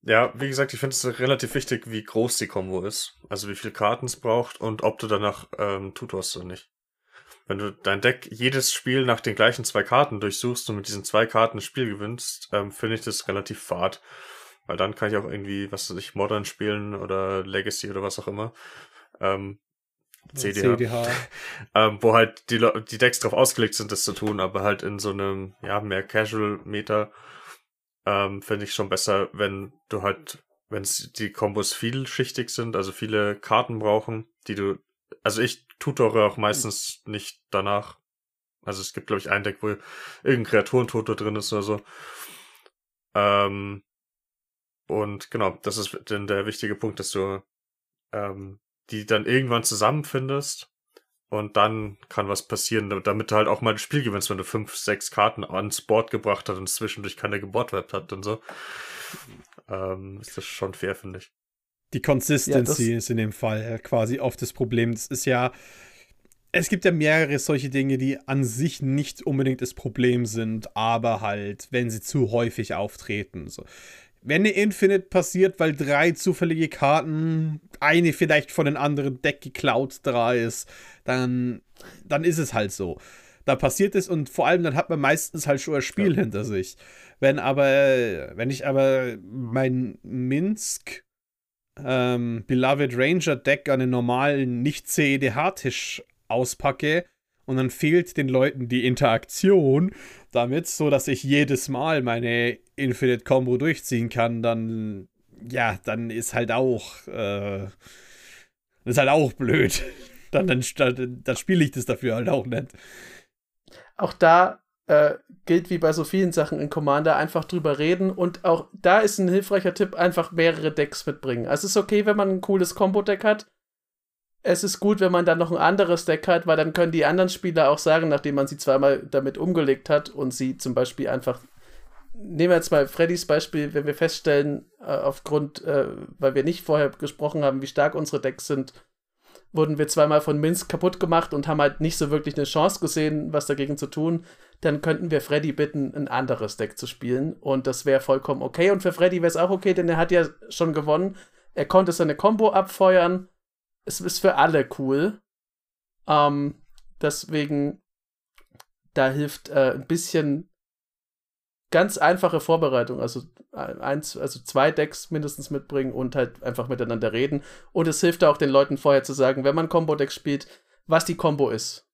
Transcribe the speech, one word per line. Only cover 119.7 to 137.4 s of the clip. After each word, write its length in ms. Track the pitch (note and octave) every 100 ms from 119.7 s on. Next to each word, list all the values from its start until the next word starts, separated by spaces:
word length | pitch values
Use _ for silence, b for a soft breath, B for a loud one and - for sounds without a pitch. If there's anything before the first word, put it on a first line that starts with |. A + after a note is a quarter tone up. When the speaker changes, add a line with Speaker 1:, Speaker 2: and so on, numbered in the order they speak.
Speaker 3:
Tipp, 220 | F3 G3 -
einfach 360 | F3 F3+ E3
mehrere 400 | E3 E3 D#3+ D#3
Decks 340 | D3+ D3 - -
mitbringen. 400 | C#3+ C3 A#2+ -
Also 180 | D3 G3
es 60 |
ist 60 | G#3
okay, 280 | G3+ G#3 G#3
wenn 100 | G#3
man 140 | G3
ein 120 | F#3
cooles 340 | F#3+ G3 F3 -
Combo-Deck 480 | F#3+ G3 G3+ G3+
hat. 240 | G#3+ G#3+ - _ _ _ _ _ _ _ _ _
Es 200 | F3+ F3
ist 160 | G3 -
gut, 200 | G3+ G#3
wenn 120 | F#3+
man 140 | F3 F3
dann 140 | E3
noch 120 | E3
ein 60 | E3+
anderes 480 | D#3 F#3+ F3 E3+ F3
Deck 220 | D#3 -
hat, 180 | E3+ E3+
weil 100 | D#3
dann 180 | D#3
können 180 | D#3 E3+
die 140 | D#3+ D3
anderen 240 | F3 F#3
Spieler 400 | F#3 F3+ E3 C#3+
auch 100 | D3+
sagen, 280 | E3 D#3+ E3
nachdem 280 | C#3+ D3 C#3+
man 100 | C#3
sie 120 | C#3+
zweimal 420 | - C3+ C#3 C3+
damit 400 | - C#3 C3+ C3+
umgelegt 500 | E3+ E3+ C#3 C3+ -
hat 200 | D3+ -
und 220 | C#3 C3
sie 260 | B2 C3 C3
zum 180 | C3 B2
Beispiel 340 | B2 - C3
einfach, 320 | B2+ B2+ B2 - - b b b b b
nehmen 380 | A3+ - D3+ F3
wir 40 | E3+
jetzt 140 | E3+
mal 160 | D3+ C#3
Freddys 380 | - E3+ F3 -
Beispiel, 480 | D3+ - D3+ D3
wenn 140 | D3+ C#3+
wir 80 | C#3+
feststellen, 760 | D#3+ - D#3+ C#3+ D3 C#3+ - _
äh, 60 | A3+
aufgrund, 800 | C#3 C#3 C3+ - D3 D3 - -
äh, 220 | D3 - - - -
weil 160 | C#3 C3+
wir 80 |
nicht 200 | C#3 F3
vorher 260 | - D3+ C#3+
gesprochen 540 | - C#3+ - D3+ D#3